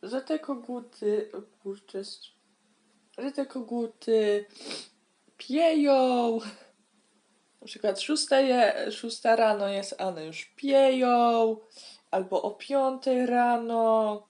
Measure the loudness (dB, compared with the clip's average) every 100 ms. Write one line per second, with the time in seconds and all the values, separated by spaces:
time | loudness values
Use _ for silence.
0 | -6 -8 -4 -6 -4 -10 -8 -12 -12 -6
1 | -2 -2 -4 -12 -16 _ -12 -12 _ -12
2 | -12 -16 -20 _ _ _ _ _ _ _
3 | _ -10 -8 -4 -6 -6 -6 -4 -6 -6
4 | 0 2 4 0 -4 -16 -14 -14 -16 _
5 | _ _ _ _ -6 0 2 4 4 4
6 | 4 2 0 -2 -6 -18 -20 _ _ _
7 | _ _ _ _ _ _ -20 -4 -2 -2
8 | -2 -2 2 2 4 4 4 2 -6 -8
9 | -10 -4 2 4 4 2 -2 -4 -8 -6
10 | -6 -6 -10 -12 -16 -8 2 4 4 4
11 | 2 4 4 4 0 -2 -10 -20 -20 -20
12 | _ -4 -2 -2 -4 -8 -2 0 0 -2
13 | -2 0 2 2 2 2 0 0 2 4
14 | 2 -4